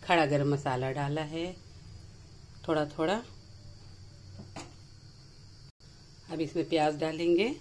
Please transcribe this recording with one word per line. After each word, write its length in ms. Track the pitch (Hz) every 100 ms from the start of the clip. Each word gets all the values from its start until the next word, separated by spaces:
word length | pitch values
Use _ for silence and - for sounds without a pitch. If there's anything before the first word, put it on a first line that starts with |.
खड़ा 220 | - 175 147
गरम 280 | 143 143
मसाला 380 | 143 147 127 131
डाला 300 | 135 139 151
है 220 | 151 160 175 185 - - - - - - - - - - -
थोड़ा 180 | 156 147
थोड़ा। 260 | - 160 208 - - - - - - - - - - - - - - - - - - - - - - - - - _ - - - - -
अब 100 | 160
इसमें 260 | 156 175 156
प्याज 300 | 160 151 151
डालेंगे 500 | 160 160 170 175 220 311